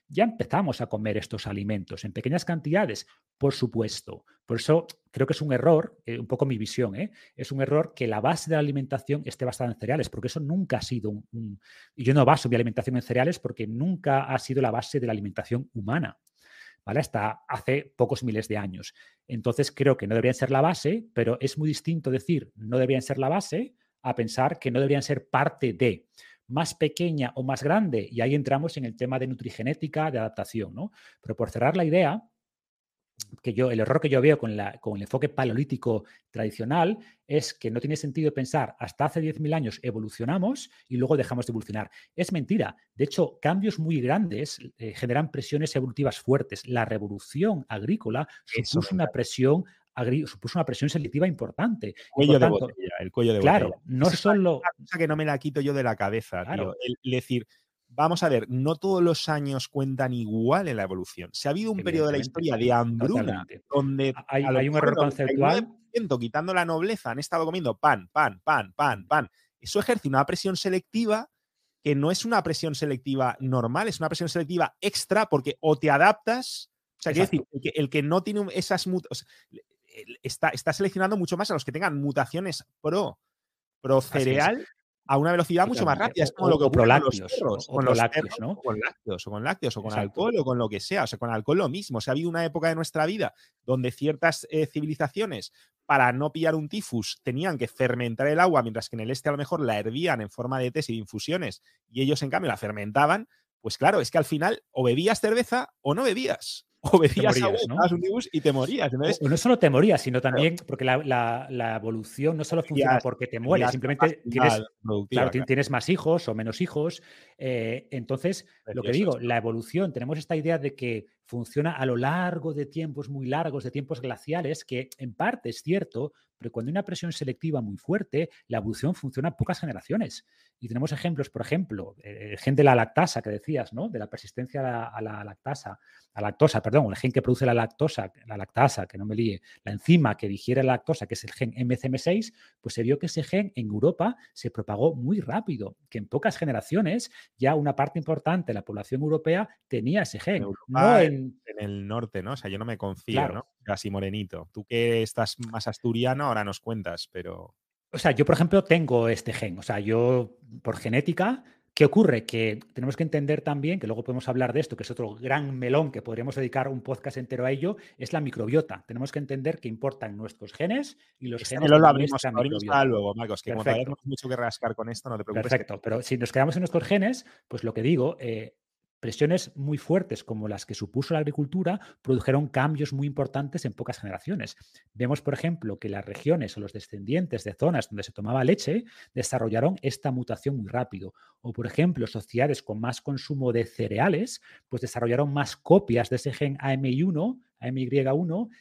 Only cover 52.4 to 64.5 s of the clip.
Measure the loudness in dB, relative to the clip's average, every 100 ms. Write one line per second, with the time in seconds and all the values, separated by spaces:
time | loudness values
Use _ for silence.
52.4 | 8 4 -2 -8 -10 -8 -6 0 2 4
53.4 | 6 4 2 -4 -6 2 2 2 2 4
54.4 | 4 2 -2 -6 -10 -2 -2 0 0 -2
55.4 | -2 -2 -2 0 0 0 -2 -2 -6 -8
56.4 | -6 -6 -6 -6 -8 -6 -4 -4 -2 -4
57.4 | -4 _ _ _ _ 0 2 4 2 2
58.4 | 0 0 0 0 0 4 4 2 0 -2
59.4 | -2 -4 -6 -4 -4 -2 -2 -2 -2 0
60.4 | 2 2 2 -4 -4 -4 -8 -10 -12 -6
61.4 | -4 -2 -2 -4 -2 2 2 0 -2 -4
62.4 | -2 2 4 4 4 0 0 0 0 -4
63.4 | -8 -18 -4 0 0 0 -2 -2 -4 -2
64.4 | 2